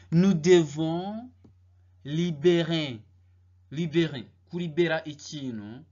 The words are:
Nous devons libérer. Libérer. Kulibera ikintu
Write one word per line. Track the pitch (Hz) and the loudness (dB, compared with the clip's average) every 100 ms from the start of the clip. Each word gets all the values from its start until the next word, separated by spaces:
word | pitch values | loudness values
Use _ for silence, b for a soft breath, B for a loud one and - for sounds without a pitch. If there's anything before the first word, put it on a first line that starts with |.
| b | b
Nous | 165 190 | 2 4
devons | 175 156 180 156 143 160 170 190 220 247 _ - _ _ _ _ _ | 4 6 6 6 -2 -4 -4 -6 -10 -14 _ -20 _ _ _ _ _
libérer. | 135 156 175 151 165 170 160 165 147 110 - _ _ _ _ _ _ | -6 -2 -2 0 2 4 2 -2 -4 -8 -16 _ _ _ _ _ _
Libérer. | 139 170 156 160 139 107 _ _ | -6 -2 0 0 -2 -12 _ _
Kulibera | 175 175 147 170 160 | -8 -4 0 0 0
ikintu | 151 147 - 151 135 110 104 120 160 | -4 -14 -14 -10 -8 -8 -12 -16 -20